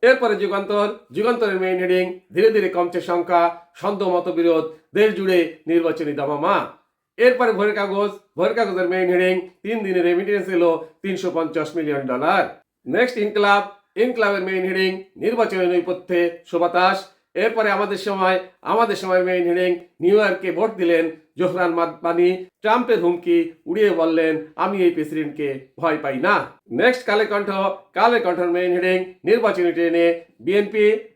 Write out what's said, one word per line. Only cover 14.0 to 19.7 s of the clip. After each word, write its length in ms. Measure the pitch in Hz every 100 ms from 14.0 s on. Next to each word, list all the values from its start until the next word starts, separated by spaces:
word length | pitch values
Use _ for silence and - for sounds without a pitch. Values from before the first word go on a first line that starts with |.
ইনকলাবের 420 | 240 240 208 202
মেইন 200 | 190 190
হেডিং, 400 | 185 190 190 185 - -
নির্বাচনের 520 | 175 233 220 190 175
নৈপথ্যে 720 | 180 175 180 - 180 170 170 -
সুবাতাস। 640 | 170 175 175 185 190 - _ _
এরপরে 360 | - 214 226 214
আমাদের 260 | 196 202 196
সময়, 440 | - 196 185 185 185 _
আমাদের 340 | - 202 233 190
সময়ের 280 | 190 185
মেইন 200 | 185 180
হেডিং, 340 | 175 175 185